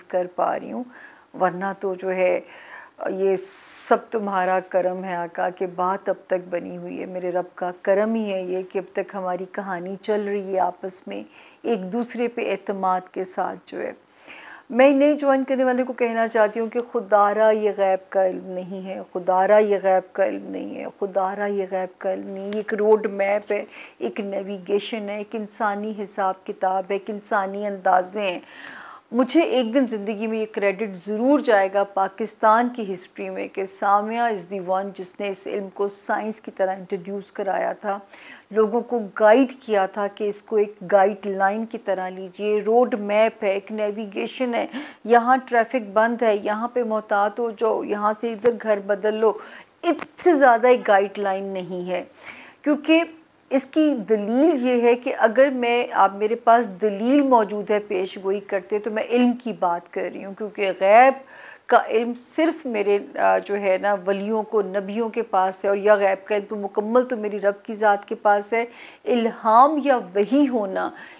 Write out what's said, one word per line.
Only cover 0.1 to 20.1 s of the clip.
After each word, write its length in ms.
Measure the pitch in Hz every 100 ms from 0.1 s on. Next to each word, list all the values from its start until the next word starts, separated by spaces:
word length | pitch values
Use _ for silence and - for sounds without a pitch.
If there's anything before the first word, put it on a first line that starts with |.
| 185 180
पा 280 | - 165 -
रही 140 | -
हूँ, 160 | 226 247 - - - _ -
वरना 380 | 185 175 196
तो 220 | 190 196 185
जो 140 | 185
है, 280 | 185 180 180 - - - - - - -
ये 240 | 190 190 185
सब 720 | - - - - - 226 233
तुम्हारा 500 | 226 202 196 185 185
करम 440 | 180 185 180 185
है 120 | 190 175
आका, 320 | 175 180 185
कि 160 | 180 185
बात 420 | 170 180 196 -
अब 140 | 185 -
तक 160 | 185 180
बनी 240 | 175 190 180
हुई 220 | 175 180
है। 80 | 190
मेरे 260 | 185 180
रब 200 | 180 175 -
का 140 | 180 180 -
करम 300 | 196 214 226
ही 140 | 214
है 140 | 190 185
ये 100 | 185
कि 160 | 185 196
अब 80 | 185 -
तक 200 | 190 202
हमारी 300 | 185 180 185
कहानी 500 | - 190 180 180 190
चल 260 | - 214
रही 320 | 202 202 190
है 60 | 190
आपस 440 | 180 180 190 190 -
में, 160 | 202 220 - - _ -
एक 240 | 226 185
दूसरे 360 | 226 233 226 240
पे 160 | 240
एतमाद 640 | - 196 - 196 190 185 180
के 160 | - 185
साथ 320 | 190 180 185 -
जो 80 | 196
है। 180 | - - _ _ - - - - -
मैं 220 | 233 277
नए 200 | 269 294 294
ज्वाइन 280 | 277 269
करने 200 | 262 262
वाले 200 | 262 247
को 100 | 262
कहना 340 | 247 240 226 226
चाहती 320 | 226 214 226
हूँ 100 | 226
कि 120 | 240
खुदारा 720 | 240 233 196 208 202 208 220
ये 200 | 214 214
गैब 260 | 190 190 185 -
का 120 | 196
इल्म 280 | 190 180 185
नहीं 300 | 180 180 190
है, 220 | 190 202 190
खुदारा 440 | 185 180 185 196 214
ये 220 | 214 196
गैब 240 | 190 190 185